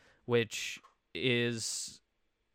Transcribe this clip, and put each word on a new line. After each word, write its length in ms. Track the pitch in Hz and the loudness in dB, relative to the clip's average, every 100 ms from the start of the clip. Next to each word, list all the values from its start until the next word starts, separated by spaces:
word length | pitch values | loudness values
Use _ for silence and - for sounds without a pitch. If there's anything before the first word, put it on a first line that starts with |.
| _ _ - | _ _ 2
which 540 | 120 110 - - - - _ _ | 2 2 -2 -8 -10 -14 _ _
is 880 | 82 120 120 120 117 - - - - _ _ _ _ _ | -2 2 4 2 0 -4 -6 -8 -12 _ _ _ _ _